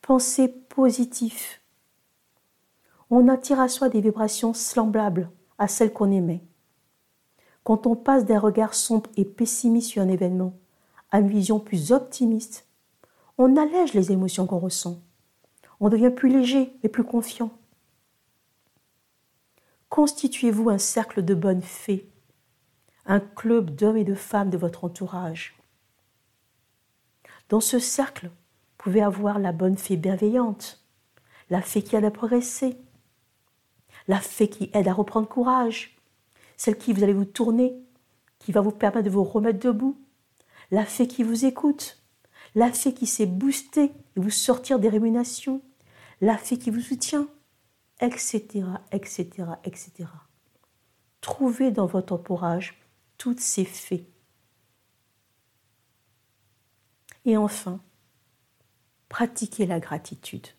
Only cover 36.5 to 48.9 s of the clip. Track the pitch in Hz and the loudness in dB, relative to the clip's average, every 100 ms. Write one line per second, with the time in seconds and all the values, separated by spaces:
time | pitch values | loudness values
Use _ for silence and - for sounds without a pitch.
36.5 | - - 214 - 202 202 196 202 - 233 | -4 -2 -2 -2 2 2 2 -2 -2 0
37.5 | 226 254 254 - _ _ _ _ _ - | 2 0 -2 -20 _ _ _ _ _ 0
38.5 | 190 202 208 208 226 202 196 196 214 226 | 2 2 0 -2 0 0 0 0 0 0
39.5 | 208 247 214 269 277 - _ _ _ _ | 0 -2 0 -2 -4 -16 _ _ _ _
40.5 | _ - 196 208 - 247 247 226 233 262 | _ -2 -2 -2 -2 -2 0 -2 2 0
41.5 | 254 302 294 - - _ _ _ _ - | 2 -2 -2 -8 -18 _ _ _ _ -4
42.5 | 214 240 240 269 254 240 - 202 185 277 | 2 2 2 -4 -2 -4 0 -2 0 -2
43.5 | 269 - 302 285 - - - 202 - - | -2 -2 0 0 -2 -10 -4 -2 -2 0
44.5 | 254 - 262 214 214 226 233 240 - 269 | -2 0 0 2 2 0 0 -2 -6 -8
45.5 | 269 _ _ _ _ - _ 202 214 - | -8 _ _ _ _ -20 _ 0 0 -4
46.5 | 247 240 226 247 247 - 294 294 _ _ | -4 -4 -6 -6 -6 -4 -4 -4 _ _
47.5 | _ _ _ _ _ 240 240 - 220 214 | _ _ _ _ _ -4 -2 -6 -6 -6
48.5 | 202 185 185 - | -8 -6 -10 -8